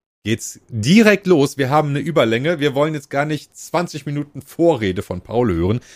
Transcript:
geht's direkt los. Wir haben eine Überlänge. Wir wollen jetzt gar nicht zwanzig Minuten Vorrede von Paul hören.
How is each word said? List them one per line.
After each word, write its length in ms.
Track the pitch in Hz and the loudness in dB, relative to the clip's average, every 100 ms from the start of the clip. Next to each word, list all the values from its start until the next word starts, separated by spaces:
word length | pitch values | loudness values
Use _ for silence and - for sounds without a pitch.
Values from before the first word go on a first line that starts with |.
| _ _ | _ _
geht's 360 | 104 117 - - _ | -4 -4 -6 -16 _
direkt 560 | 117 117 214 214 202 180 | -4 2 6 6 4 2
los. 320 | 165 139 135 | 0 0 0
Wir 100 | 127 | 0
haben 220 | 151 147 | 0 0
eine 80 | 143 | -2
Überlänge. 600 | 165 156 117 113 151 156 | -2 2 2 2 0 -2
Wir 160 | 143 | -2
wollen 200 | 135 156 | 0 -2
jetzt 160 | 151 - | -2 -6
gar 160 | 139 151 | -4 -2
nicht 280 | 151 - | -4 -8
zwanzig 520 | - - 160 175 151 151 | -20 -6 -4 -4 -6 -6
Minuten 340 | 143 143 139 | -6 -8 -12
Vorrede 640 | - - 170 131 101 92 | -14 0 2 2 0 -2
von 180 | - 90 | -6 -10
Paul 320 | - 113 120 | -4 0 0
hören. 280 | 82 92 120 - | 2 0 -2 -6